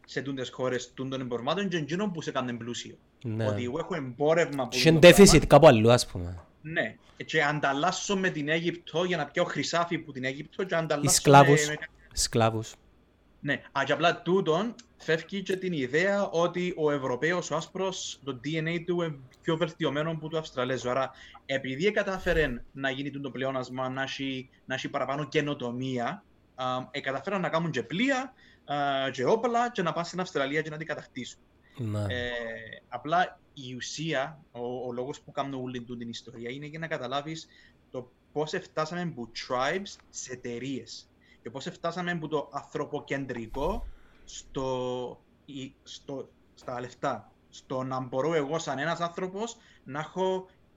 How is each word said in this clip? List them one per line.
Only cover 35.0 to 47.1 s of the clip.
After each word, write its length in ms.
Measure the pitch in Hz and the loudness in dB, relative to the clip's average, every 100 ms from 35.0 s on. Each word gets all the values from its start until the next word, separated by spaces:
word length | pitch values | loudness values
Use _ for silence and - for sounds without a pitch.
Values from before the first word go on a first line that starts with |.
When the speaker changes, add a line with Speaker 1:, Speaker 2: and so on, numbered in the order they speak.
| 127 147 | -8 -10
Speaker 1:
που 120 | - | -10
κάνω 280 | 143 139 135 | -8 -6 -6
όλη 200 | 127 123 | -8 -8
τούτη 160 | 117 120 | -10 -10
την 100 | 117 | -10
ιστορία 420 | 117 - 120 117 | -12 -14 -14 -12
είναι 160 | 135 147 | -10 -12
για 120 | 160 | -10
να 80 | 165 | -8
καταλάβεις 600 | 156 123 139 147 160 - - - _ _ | -6 -4 -6 -6 -10 -14 -20 -20 _ _
το 200 | 131 120 _ _ | -12 -12 _ _
πώς 200 | 147 151 | -6 -4
εφτάσαμε 480 | 190 - - 151 175 | -6 -6 -4 -4 -4
από 300 | 175 120 117 | -6 -6 -10
tribes 600 | - - 127 135 185 202 - - | -10 -4 -2 0 -2 -6 -14 -16
σε 220 | - - | -14 -12
εταιρείες 760 | 127 123 120 131 127 - - - _ _ - | -10 -10 -8 -6 -8 -10 -16 -20 _ _ -20
και 80 | 127 | -14
πώς 160 | 131 175 | -12 -12
εφτάσαμε 440 | 147 170 165 175 | -6 -6 -4 -4
από 180 | 170 151 | -4 -2
το 220 | 147 - | -4 -4
ανθρωποκεντρικό 1300 | 143 - 151 131 143 - 139 131 117 113 127 156 214 - - - - | -8 -8 -8 -6 -8 -4 -4 -4 -8 -8 -4 -2 -4 -6 -12 -20 -20
στο, 960 | - - - 143 131 127 127 127 123 - _ _ | -20 -18 -12 -6 -4 -4 -4 -4 -6 -12 _ _
η, 300 | - 139 131 - | -16 -14 -14 -16
στο, 460 | - - - 135 - _ _ | -20 -18 -12 -12 -12 _ _
στα 260 | - - 123 | -18 -10 -8
λεφτά. 520 | 123 - 147 | -8 -4 -4